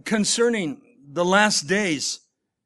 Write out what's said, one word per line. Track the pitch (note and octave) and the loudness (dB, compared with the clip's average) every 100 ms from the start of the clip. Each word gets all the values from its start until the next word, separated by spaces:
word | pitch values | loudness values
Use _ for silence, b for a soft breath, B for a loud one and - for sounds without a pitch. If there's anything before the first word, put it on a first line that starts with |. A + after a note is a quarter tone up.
| - | -4
concerning | A3 G3+ - A#3 A3+ E3 B2+ _ _ C#3+ | -2 0 2 0 0 -4 -8 _ _ -10
the | C#3+ F3+ | -2 2
last | F#3+ G#3+ - C#3+ | 4 4 0 -2
days | G3 G3+ D3 - - _ _ _ _ | -2 0 -4 -6 -10 _ _ _ _